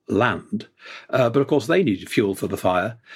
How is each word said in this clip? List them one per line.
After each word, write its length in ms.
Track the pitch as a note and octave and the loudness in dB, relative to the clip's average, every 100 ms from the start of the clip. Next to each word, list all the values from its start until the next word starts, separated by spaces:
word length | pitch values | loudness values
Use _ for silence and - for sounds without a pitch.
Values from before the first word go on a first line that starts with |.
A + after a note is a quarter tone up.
| - | -2
land. 600 | F#2+ A#2+ F2 - G#2+ - _ - - - | 2 2 0 -6 -8 -8 _ -20 -20 -4
Uh, 180 | - A#2+ | 0 2
but 120 | A#2 | 2
of 60 | C#3 | 2
course, 200 | D3 A2+ | 2 2
they 160 | E3+ | 2
needed 260 | D#3+ F#2+ - | 2 -2 -2
fuel 240 | - G#2 | 0 0
for 140 | F#2+ G2+ | -2 -4
the 100 | F#2+ | -2
fire, 400 | F#2+ F2+ G2 A#2 _ | 0 0 -2 -6 _